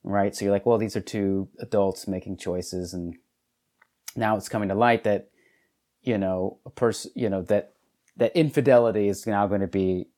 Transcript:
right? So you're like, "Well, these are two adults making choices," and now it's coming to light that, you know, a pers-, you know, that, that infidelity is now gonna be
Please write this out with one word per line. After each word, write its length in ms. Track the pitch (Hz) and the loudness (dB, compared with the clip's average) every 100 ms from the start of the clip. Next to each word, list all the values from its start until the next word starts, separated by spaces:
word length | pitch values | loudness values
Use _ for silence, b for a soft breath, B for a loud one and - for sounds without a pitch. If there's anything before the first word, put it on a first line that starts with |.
right? 320 | 95 101 101 - | -2 0 0 -2
So 80 | |
you're 80 | 101 | 0
like, 140 | 101 120 | 0 2
"Well, 100 | 113 | 2
these 180 | 107 104 | 0 -4
are 40 | |
two 480 | - 107 98 98 98 - | -6 -2 0 -2 -4 -12
adults 480 | - 107 98 95 - | -2 0 0 -2 -8
making 300 | 92 104 92 | -8 -8 -8
choices," 560 | - 90 87 92 90 | -6 -6 -6 -8 -8
and 240 | 92 85 85 _ _ _ _ _ _ _ _ - | -8 -10 -12 _ _ _ _ _ _ _ _ -14
now 220 | - 110 107 | -2 0 0
it's 120 | - | -2
coming 180 | 113 101 | -4 -2
to 60 | |
light 300 | 98 120 113 | 2 4 4
that, 260 | 107 101 - _ _ _ _ _ _ _ | 2 0 -2 _ _ _ _ _ _ _
you 160 | - 107 | -2 0
know, 400 | 95 92 95 - - | 0 -2 -4 -8 -20
a 40 | |
pers-, 380 | - 117 - - | -2 0 0 -10
you 160 | - 110 | -4 -2
know, 120 | 95 | -2
that, 300 | 87 104 - _ _ _ _ - | 0 0 0 _ _ _ _ -2
that 180 | 117 175 | 0 2
infidelity 720 | 156 147 135 123 117 107 101 | 2 2 6 6 6 2 0
is 180 | 98 110 | 0 -2
now 200 | 101 101 | 0 2
gonna 200 | 101 95 | 0 0
be 420 | 98 92 90 - | 0 0 0 -6